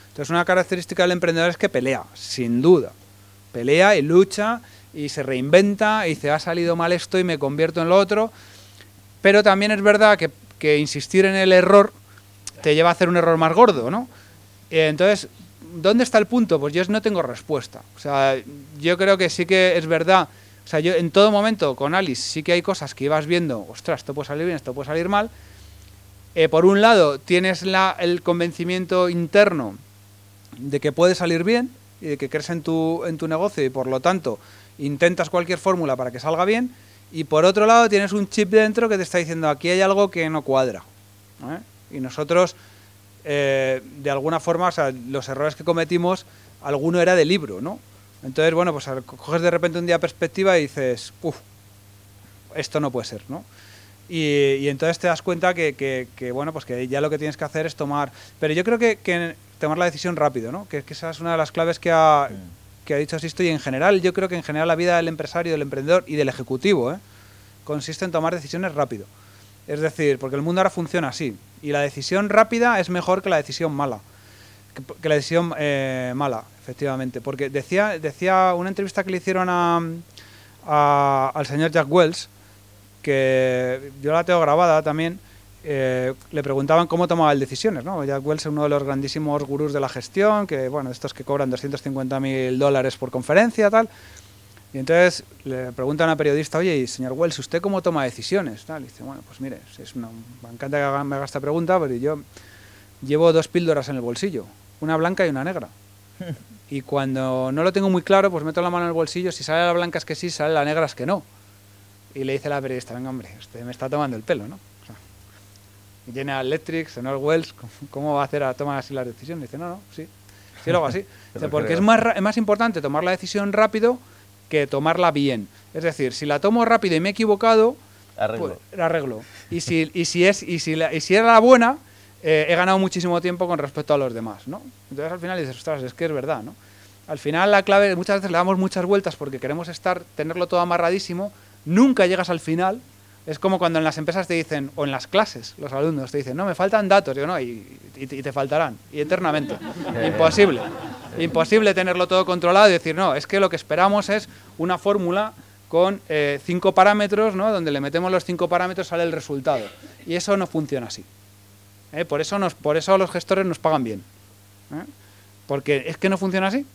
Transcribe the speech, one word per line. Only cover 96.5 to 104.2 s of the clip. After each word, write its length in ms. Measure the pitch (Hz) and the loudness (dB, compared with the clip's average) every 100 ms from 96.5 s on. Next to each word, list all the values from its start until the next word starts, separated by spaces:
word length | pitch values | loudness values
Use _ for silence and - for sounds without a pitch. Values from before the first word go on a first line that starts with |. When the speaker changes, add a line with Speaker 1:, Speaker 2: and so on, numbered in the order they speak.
| 160 | -2
Speaker 1:
"Oye, 180 | 185 151 | 0 0
y 100 | 123 | -2
señor 260 | - 127 | -6 -6
Welch, 260 | 131 170 156 | -2 -2 -2
¿usted 220 | 131 170 | -6 -4
cómo 200 | 196 196 | -2 -2
toma 220 | 175 160 131 | -2 -2 -2
decisiones?", 600 | 120 107 196 156 104 - | -6 -4 -2 -2 -8 -12
tal. 160 | 156 | -14
Y 20 | 127 | -14
dice, 160 | - | -16
"Bueno, 180 | 123 135 - | -16 -16 -18
pues 140 | - | -14
mire, 200 | 135 113 - - | -12 -12 -18 -20
es 180 | 117 127 | -16 -12
una, 140 | 117 113 113 123 | -12 -14 -20 -20
me 80 | 117 | -20
encanta 280 | 117 139 143 | -14 -6 -2
que 60 | |
haga, 200 | 143 139 | -2 -2
me 120 | 143 139 | -4 -6
haga 100 | 139 | -6
esta 140 | 143 | -6
pregunta, 400 | 139 160 170 185 | -4 -2 0 0
pero 140 | 147 120 | 0 -2
yo 240 | 139 151 139 - - - - - - - 131 | -4 -4 -10 -20 -20 -20 -20 -20 -20 -14 -2
llevo 260 | 151 170 | 2 4
dos 160 | 160 156 | 4 2
píldoras 400 | 175 170 147 131 | 0 0 0 -2
en 60 | 135 | -6
el 40 | |
bolsillo, 440 | 120 120 | -6 -6